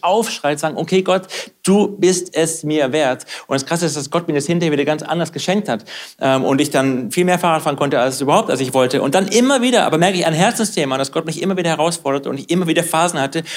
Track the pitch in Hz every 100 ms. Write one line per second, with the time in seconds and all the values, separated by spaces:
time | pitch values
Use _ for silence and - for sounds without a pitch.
0 | 175 208 226 - 143 147 160 139 165 185
1 | 185 185 190 - - _ - 196 208 -
2 | 175 180 175 - 160 160 151 151 135 147
3 | 139 127 - - - 135 135 165 170 147
4 | 131 170 170 147 139 170 170 147 143 151
5 | - 160 165 147 - 202 208 113 - -
6 | - - 135 131 131 135 151 147 135 127
7 | 117 170 180 180 175 160 156 139 143 139
8 | 127 135 139 175 220 127 131 131 127 131
9 | 135 165 196 214 247 277 247 240 - 156
10 | 180 185 165 160 196 233 214 - 143 131
11 | 135 160 165 165 185 185 170 151 160 170
12 | 143 139 131 135 - 175 170 160 165 160
13 | 175 160 135 160 160